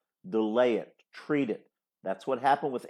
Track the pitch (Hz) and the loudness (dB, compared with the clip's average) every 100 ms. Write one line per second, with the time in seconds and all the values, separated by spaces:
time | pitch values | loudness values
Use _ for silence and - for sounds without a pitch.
0 | _ _ 92 110 110 117 123 104 - _ | _ _ -4 0 2 2 2 2 -4 _
1 | _ - - 147 127 - - _ _ _ | _ -12 -2 0 0 -4 -10 _ _ _
2 | 95 - - 127 135 143 147 123 - | -8 -6 -4 0 2 2 0 -6 -4